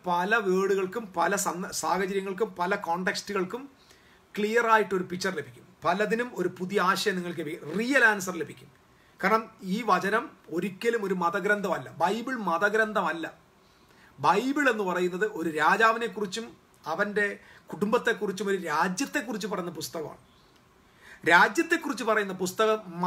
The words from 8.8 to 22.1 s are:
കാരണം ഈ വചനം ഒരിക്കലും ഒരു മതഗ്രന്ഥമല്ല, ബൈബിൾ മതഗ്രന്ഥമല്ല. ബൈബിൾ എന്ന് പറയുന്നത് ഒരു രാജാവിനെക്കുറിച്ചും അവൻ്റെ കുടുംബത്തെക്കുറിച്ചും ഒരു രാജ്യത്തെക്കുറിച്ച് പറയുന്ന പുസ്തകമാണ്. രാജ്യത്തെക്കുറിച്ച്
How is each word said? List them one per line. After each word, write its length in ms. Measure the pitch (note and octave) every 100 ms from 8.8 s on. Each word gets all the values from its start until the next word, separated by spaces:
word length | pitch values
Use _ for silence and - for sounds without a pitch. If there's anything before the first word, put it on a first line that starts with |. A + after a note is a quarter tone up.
| _ _ _ -
കാരണം 260 | F#3+ A3 A3+ - F#3+ G#3
ഈ 20 | A3
വചനം 340 | A3 F#3+ A3 D4+ - - D#3+
ഒരിക്കലും 440 | G3+ F#3 A#3 A#3 G3
ഒരു 80 | F#3
മതഗ്രന്ഥമല്ല, 640 | E3+ G3+ G3 G#3 F#3+ D3+ B2+ -
ബൈബിൾ 320 | E3+ A3+ B3 B3+ F#3
മതഗ്രന്ഥമല്ല. 760 | E3+ G3+ G#3+ G#3+ G#3 E3+ E3 D#3 - _ _ _ _ _ - - -
ബൈബിൾ 460 | D3 G3 B3+ D4 C4+
എന്ന് 100 | A3 F#3+
പറയുന്നത് 360 | F3+ F3+ F3+ G#3+ -
ഒരു 100 | E3 D3+
രാജാവിനെക്കുറിച്ചും 840 | D#3 G3 A3+ A3+ A#3 G#3 G#3 A3+ A#3 - _ _ D3+
അവൻ്റെ 340 | E3 G#3 G3+ G3+ G3+ - - -
കുടുംബത്തെക്കുറിച്ചും 760 | F3 G3+ A#3+ A#3 A3 G#3 F#3+ G3
ഒരു 80 | F#3+ E3
രാജ്യത്തെക്കുറിച്ച് 760 | D3+ F#3 F#3 C#4 D4 A#3 A3 G3+
പറയുന്ന 220 | F#3+ F3 D#3
പുസ്തകമാണ്. 420 | C#3 E3+ C#3+ - _ _ _ _ _ _ _ _ - - D#3+
രാജ്യത്തെക്കുറിച്ച് 720 | E3+ A3 C4 E4 E4 D4 A#3+ A3+